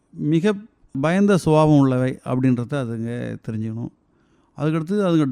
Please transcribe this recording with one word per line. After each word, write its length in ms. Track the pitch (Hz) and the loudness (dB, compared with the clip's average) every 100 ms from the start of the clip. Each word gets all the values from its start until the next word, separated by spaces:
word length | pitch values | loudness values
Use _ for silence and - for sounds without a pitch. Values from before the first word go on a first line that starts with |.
| _ | _
மிக 440 | 165 151 160 202 202 220 _ _ 135 | -8 -2 0 0 -2 -8 _ _ -4
பயந்த 360 | 151 185 202 190 | 0 2 2 2
சுபாவம் 420 | - 151 156 147 | 4 4 6 6
உள்ளவை 400 | 135 127 131 135 | 4 2 -2 -4
அப்படின்றத 480 | - 127 131 120 117 | -6 -2 0 0 -2
அதுங்க 640 | 143 120 113 117 120 117 110 - | -6 -6 -6 -8 -8 -10 -10 -8
தெரிஞ்சுக்கணும். 400 | 110 110 110 123 _ _ _ _ _ _ - | -8 -6 -8 -10 _ _ _ _ _ _ -6
அதுக்கடுத்து 400 | 147 160 160 208 | -2 -2 -2 -2
அதுங்க 280 | 190 165 143 | 2 2 2